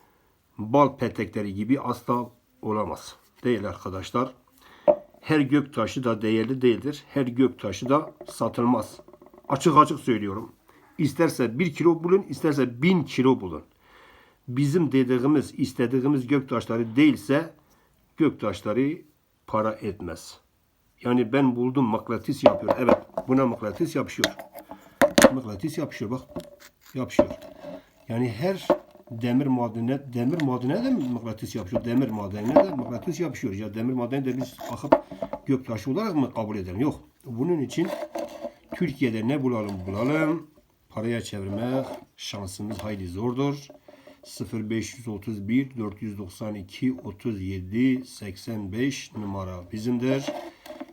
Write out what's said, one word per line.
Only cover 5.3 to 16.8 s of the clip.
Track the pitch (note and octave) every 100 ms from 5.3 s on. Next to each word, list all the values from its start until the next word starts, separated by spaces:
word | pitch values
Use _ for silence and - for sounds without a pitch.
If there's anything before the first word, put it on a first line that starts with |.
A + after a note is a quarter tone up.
| D#3
gök | C3 D3 C#3+
taşı | D3 C3+ C#3
da | B2 G#2+
değerli | A2 A2 A2+ C3
değildir. | B2 G#2 C3 D3 -
Her | C#3+ B2
gök | A#2+ B2+ -
taşı | G#2 F#2 B2
da | D3 D#3 - -
satılmaz. | - A#2 - A#2+ A#2+ - - - - - - -
Açık | C#3 E3 D3+
açık | D#3 D3
söylüyorum. | - G#2+ G2+ G#2 A#2 - _ _ _ -
İsterse | C#3+ D3+ D#3+ D3+ A#2 A#2+
bir | F3+
kilo | - E3 E3
bulun, | E3+ F#3+
isterse | - C#3+ D#3+ C3+ B2+ A#2+
bin | E3+ F3+
kilo | - - B2+ A#2
bulun. | F#2 D2+ - _ _ - - - _ _ -
Bizim | B2 C#3+ F3 D3
dediğimiz, | C3+ B2 B2+ C3+ D3 - -
istediğimiz | B2 - A#2+ C3 C3+ C#3 A#2+
gök | C#3+ C3+
taşları | A#2 - A#2